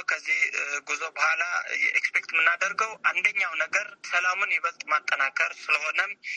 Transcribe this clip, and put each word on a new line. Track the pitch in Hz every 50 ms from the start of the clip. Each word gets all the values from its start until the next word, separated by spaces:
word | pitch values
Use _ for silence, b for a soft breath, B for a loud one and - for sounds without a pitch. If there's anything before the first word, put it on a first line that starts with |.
| 185
ከዚህ | - 165 156 - 156 156 170 - - - - 143 143 143 143 143
ጉዞ | 147 147 147 160 160
በኋላ | - 143 147 156 160 160 170 175 175 165 - - - -
የኤክስፔክት | - 175 - - - - - 185 - -
የምናደርገው | 160 165 160 165 170 170 185 196 196 196 220 220 220 - -
አንደኛው | 165 156 180 190 202 202 202 190 175 160
ነገር | 156 156 160 - 196 208 202 - - -
ሰላሙን | - 185 175 180 185 185 190 202 190
ይበልጥ | 175 160 165 170 165 - -
ማጠናከር | 151 151 147 - - 147 143 139 135 - - 165 170 -
ስለሆነም | - - - 151 147 151 156 160 175 190 202 202 B B B B